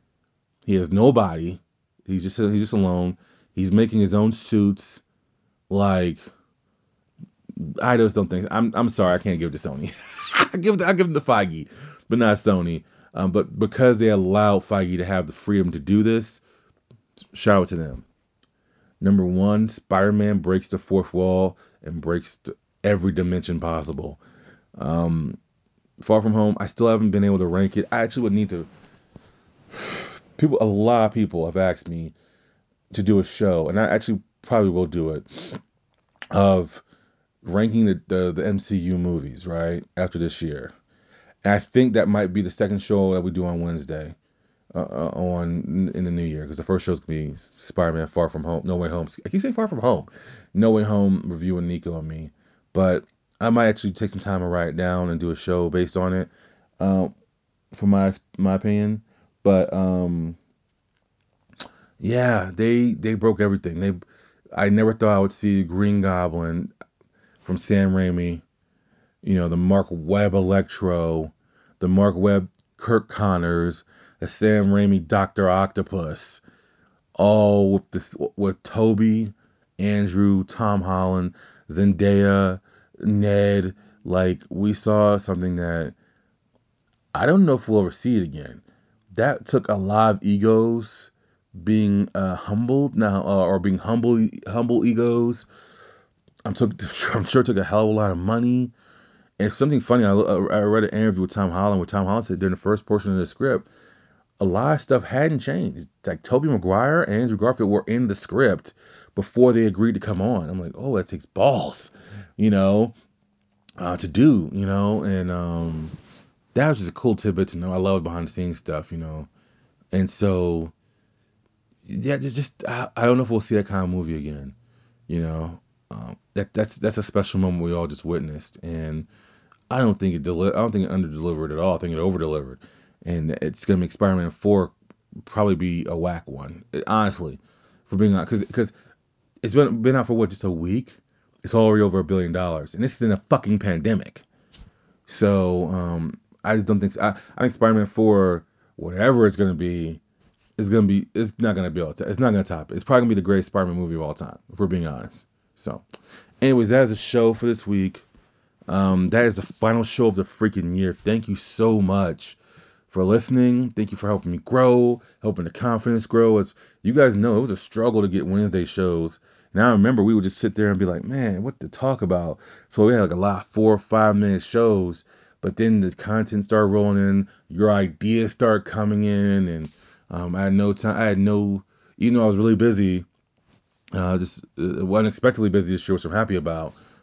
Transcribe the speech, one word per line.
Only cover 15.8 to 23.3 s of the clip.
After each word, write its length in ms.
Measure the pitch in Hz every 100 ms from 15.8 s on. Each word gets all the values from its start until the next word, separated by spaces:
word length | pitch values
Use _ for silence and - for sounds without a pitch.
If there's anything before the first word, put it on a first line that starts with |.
| 71 104
this, 380 | 110 113 110 - _ _ _ _ _ - _ - -
shout 300 | - 110 98
out 60 | 87
to 80 | 85
them. 280 | 76 62 - _ _ _ _ _ _ _ _ -
Number 240 | 95 98
one, 440 | 90 92 101 104 110
Spider-Man 720 | - - 95 101 104 104 98
breaks 320 | 82 92 -
the 80 | 95
fourth 360 | - 95 90
wall 440 | 90 92 92 95 - _ _
and 180 | - 82
breaks 380 | 76 87 - -
the, 140 | - - _ _
every 300 | 101 101 95
dimension 480 | 82 90